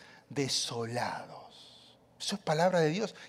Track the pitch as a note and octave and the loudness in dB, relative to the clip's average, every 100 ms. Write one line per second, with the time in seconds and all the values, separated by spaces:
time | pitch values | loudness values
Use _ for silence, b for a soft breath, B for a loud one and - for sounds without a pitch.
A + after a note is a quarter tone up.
0 | B B B B2+ C3 - - A#2+ A2+ B2 | B B B -2 0 0 -2 -4 -4 -2
1 | G2 - - - - - - - - - | -2 -4 -10 -16 -18 -20 -20 -20 -20 -20
2 | _ - - G3+ - D#3 F3+ F3+ D#3 F3+ | _ -8 -6 -4 0 4 4 6 4 2
3 | G3 - | -4 -8